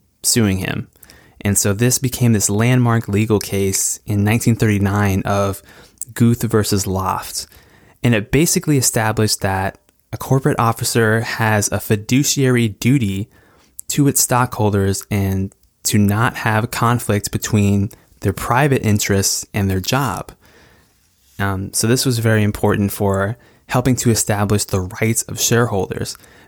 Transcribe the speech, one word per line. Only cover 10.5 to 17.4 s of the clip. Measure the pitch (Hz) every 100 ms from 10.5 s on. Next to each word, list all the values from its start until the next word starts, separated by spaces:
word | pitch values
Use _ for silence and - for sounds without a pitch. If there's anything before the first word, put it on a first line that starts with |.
| -
officer | 117 - 120 120 113 113
has | 113 - 113 107 -
a | 101
fiduciary | - 107 107 127 147 143 131 120 113
duty | 98 123 139 101 98 - _ _ _ _ - -
to | - 143
its | -
stockholders | - 123 123 - 107 101 98 98 -
and | 104 98 95 95 - _ _
to | - 107
not | 101 104 120 -
have | 117 107 117
conflict | - 117 120 - 104 -
between | -